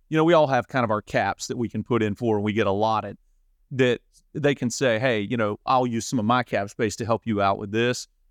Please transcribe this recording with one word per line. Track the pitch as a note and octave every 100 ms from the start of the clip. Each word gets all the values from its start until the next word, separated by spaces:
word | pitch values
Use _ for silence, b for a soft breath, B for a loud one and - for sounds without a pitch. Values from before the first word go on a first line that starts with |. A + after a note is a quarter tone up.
| -
you | D#3
know, |
we | D#3+
all | E3+ D3
have | B2+ A#2
kind | C3
of | A#2
our | G#2+
caps | - B2+ G2 - -
that | B2
we | A2
can | A2
put | G#2 A#2
in | G#2+ G2
for | A#2+
and | G#2+
we | G#2
get | G#2 G2+
allotted," | G2 A2 G#2+ G2+ - _ _ _ _ -
that | C3 B2+ A#2 _ _ _
they | E3 C3 A#2
can | A#2+
say, | - C3 A2
"Hey, | C3 A2
you | G2+ A#2+
know, | G#2+ G#2+ -
I'll | C3 B2+
use | A2+
some | - C3
of |
my | G#2+ B2
cap | A#2+ G#2+ G2+
space | - A2+ -
to |
help | A2 A2+ A#2
you | G2+
out | G2 G2+
with | G#2
this." | G#2+ A#2+ B2 - _ _